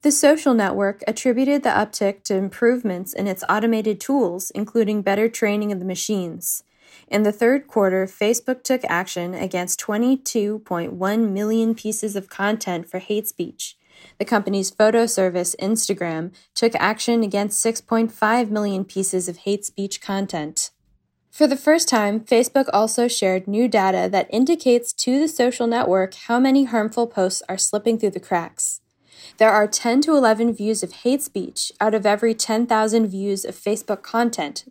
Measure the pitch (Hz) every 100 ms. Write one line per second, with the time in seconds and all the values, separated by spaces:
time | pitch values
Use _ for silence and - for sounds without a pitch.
0 | 294 285 294 311 294 233 196 196 196 202
1 | - 220 262 240 262 285 269 - 214 -
2 | 196 196 - 190 196 - 233 247 226 180
3 | 185 - 202 190 - 196 226 226 214 208
4 | - 277 208 175 - - 214 233 208 208
5 | 190 196 226 226 214 208 208 196 190 180
6 | - 208 180 165 - - _ _ _ -
7 | _ 202 208 208 233 277 277 - 196 190
8 | 190 - 208 240 - 254 - 254 - 170
9 | 190 - 175 185 190 185 175 - - 214
10 | 240 262 - 233 208 214 214 175 170 180
11 | 190 214 226 196 214 220 226 226 214 214
12 | 214 202 190 - 202 220 202 175 170 185
13 | - 208 214 - 175 - - - _ -
14 | - _ 196 226 202 196 190 - 214 226
15 | 233 - 185 180 175 - 190 226 - 185
16 | 175 160 170 - _ - 233 233 202 220
17 | - 233 214 202 208 - 226 226 _ 226
18 | 226 - 214 233 226 214 208 190 196 -
19 | 190 185 180 175 - 202 208 - 196 -
20 | - 196 196 175 151 - - _ _ _
21 | _ _ _ - 302 269 - 320 320 233
22 | 208 214 220 233 - 277 269 202 220 -
23 | 240 240 190 185 190 202 240 214 190 190
24 | 185 190 - 220 262 330 254 240 240 -
25 | - 262 320 - 247 247 233 233 - 190
26 | 190 - - 233 262 269 269 226 214 220
27 | 233 220 185 185 - 190 - 208 220 226
28 | 208 185 - 180 170 - - - _ _
29 | _ - - - 214 214 208 214 240 247
30 | 311 302 247 220 233 226 208 214 180 -
31 | 240 277 - - 180 - - - 214 214
32 | 202 202 233 220 - 220 233 226 214 226
33 | 220 190 202 196 - 190 - 214 - 202
34 | - 226 240 226 151 - -